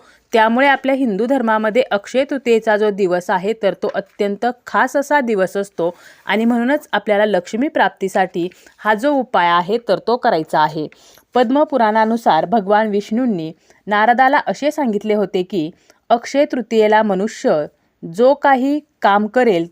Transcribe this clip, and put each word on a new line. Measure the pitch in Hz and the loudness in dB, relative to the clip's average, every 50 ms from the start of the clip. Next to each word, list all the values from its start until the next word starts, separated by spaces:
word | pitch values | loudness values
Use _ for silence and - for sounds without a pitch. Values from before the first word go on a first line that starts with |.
| _ _ _ _ _ _ - | _ _ _ _ _ _ 0
त्यामुळे | 226 214 226 226 247 277 | 2 2 2 2 2 2
आपल्या | 285 269 269 - 262 277 | 2 2 0 0 -2 -2
हिंदू | 262 277 233 196 185 233 | 0 0 -2 -2 -2 -2
धर्मामध्ये | 240 277 269 233 226 220 220 214 220 202 247 254 - | -2 -2 0 0 0 0 0 0 0 0 0 0 0
अक्षय | 202 202 - - - 254 285 277 | -2 -6 -4 -4 -4 -4 -2 -2
तृतीयेचा | 302 262 - 240 226 220 220 226 214 | -4 -4 0 0 0 2 2 0 0
जो | 208 214 214 | 2 0 0
दिवस | 202 190 202 175 180 180 180 - | 0 0 0 0 0 -2 -2 -2
आहे | 208 180 175 202 226 220 - | -4 -2 -2 -4 -4 -2 -2
तर | 190 175 | -4 -2
तो | - - 202 - | -2 -4 -6 -6
अत्यंत | 190 196 - _ - 208 202 202 202 - 240 247 _ _ | -6 -8 -8 _ -4 -4 -4 -4 -4 -4 -4 -6 _ _
खास | - - 202 233 254 - | -4 0 0 0 0 0
असा | 285 277 - 294 294 | -2 -2 0 0 0
दिवस | 254 233 220 190 185 180 - | 0 0 0 0 -2 -2 -2
असतो | 196 196 - _ - 165 175 175 - - - - _ _ | -4 -8 -6 _ -4 -4 -4 -4 -8 -14 -20 -20 _ _
आणि | - 190 214 226 | -4 -2 0 0
म्हणूनच | 233 247 233 233 247 285 302 294 - - | 0 0 0 0 0 -2 -2 -4 -4 -6
आपल्याला | 208 208 - 208 202 214 | -4 -2 0 0 2 2
लक्ष्मी | 214 196 180 175 - - 220 269 311 | 2 0 -2 -2 -4 -4 -4 -4 -2
प्राप्तीसाठी | - 294 214 190 - - 196 190 - 202 190 185 - 185 170 185 - _ _ - _ _ | 0 0 0 0 -2 -4 -6 -4 0 0 -2 -2 -2 -4 -6 -6 -8 _ _ -20 _ _
हा | - 214 220 | -2 -2 -2
जो | 208 226 294 294 | 0 0 0 0
उपाय | 269 240 - - 190 175 170 | 0 -2 -2 0 0 2 2
आहे | 170 175 175 170 226 240 - - | 2 0 0 0 -4 -4 -2 -2
तर | 190 165 - | -2 -2 -2
तो | - 233 | -2 -2
करायचा | 247 - 247 202 160 160 - - 160 | 0 0 0 0 0 -2 -2 0 0
आहे. | 151 156 151 165 151 - - _ _ - _ _ _ _ - | 0 0 0 -4 -8 -10 -12 _ _ -20 _ _ _ _ 0
पद्मपुराणानुसार | 240 254 220 262 285 311 311 294 254 226 214 214 220 220 220 226 233 - 240 165 156 165 | 0 0 2 2 0 0 0 0 0 0 2 2 2 2 2 0 0 2 2 2 2 2
भगवान | 170 208 233 190 190 208 208 220 220 | 0 0 -2 0 2 2 2 2 0
विष्णूंनी | 196 208 202 - 220 233 262 247 208 170 156 160 160 _ _ _ _ _ _ | -2 -4 -4 -4 -2 -2 0 0 -2 -2 -4 -8 -10 _ _ _ _ _ _
नारदाला | 190 208 208 220 226 240 226 262 262 285 285 - | -2 0 2 4 4 4 4 4 2 2 2 0
असे | - 196 - 269 294 | -2 -4 -4 -2 -4
सांगितले | 294 - 285 240 202 202 208 214 208 | -2 -2 -2 -2 -2 -2 -2 -2 0
होते | 208 202 185 - 185 180 | 0 0 -2 -2 -4 -4
की | - - 185 151 160 - _ _ _ _ _ _ - | -4 -4 -4 -4 -6 -8 _ _ _ _ _ _ -2
अक्षय | 226 233 - - - 277 294 294 - | -2 0 -2 -2 -2 0 0 0 -2
तृतीयेला | 254 214 - 233 220 214 214 214 214 220 | -6 -6 -2 0 2 4 4 4 2 2
मनुष्य | 214 190 185 196 226 - - - 254 202 202 151 - _ _ _ _ _ _ - | 2 0 -2 -4 -4 -6 -4 -2 0 0 0 -2 -4 _ _ _ _ _ _ -16
जो | 170 165 190 240 262 285 | -8 -2 2 2 2 4
काही | 269 - 285 269 247 254 277 285 302 294 _ _ _ - | 4 2 2 2 2 2 0 -2 -4 -6 _ _ _ 0
काम | 208 196 208 214 | 2 2 2 0
करेल | 208 - 247 254 233 190 170 170 170 | 0 0 0 2 2 2 0 -2 -2